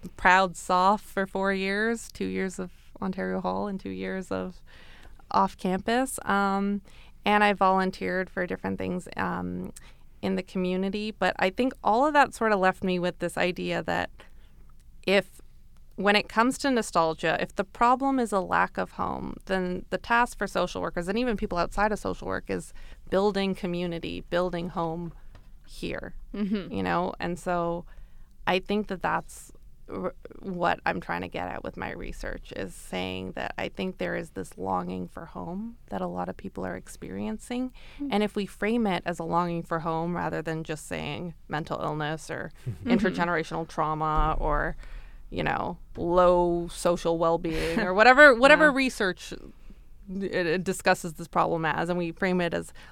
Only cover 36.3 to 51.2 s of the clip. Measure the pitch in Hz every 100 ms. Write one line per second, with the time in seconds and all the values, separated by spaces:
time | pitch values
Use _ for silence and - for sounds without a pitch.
36.3 | 185 190 - 185 185 - - - 190 214
37.3 | 220 - 247 254 - - - 285 208 208
38.3 | 214 190 - 208 233 208 175 - 170 165
39.3 | 170 175 170 165 165 165 160 170 175 160
40.3 | 160 156 160 160 156 - 165 156 147 175
41.3 | - - 151 - 151 151 151 151 156 -
42.3 | 147 - - - - - 233 214 180 175
43.3 | 165 165 160 160 - 156 156 156 156 156
44.3 | 156 156 147 156 170 - - - - -
45.3 | 180 156 - - 175 - - 170 175 180
46.3 | 180 175 170 170 - 180 170 170 165 165
47.3 | 170 170 160 160 165 185 185 226 254 294
48.3 | 233 269 302 302 262 262 - 196 180 -
49.3 | - - - - - - - 202 190 190
50.3 | - 170 180 180 185 - 185 175 156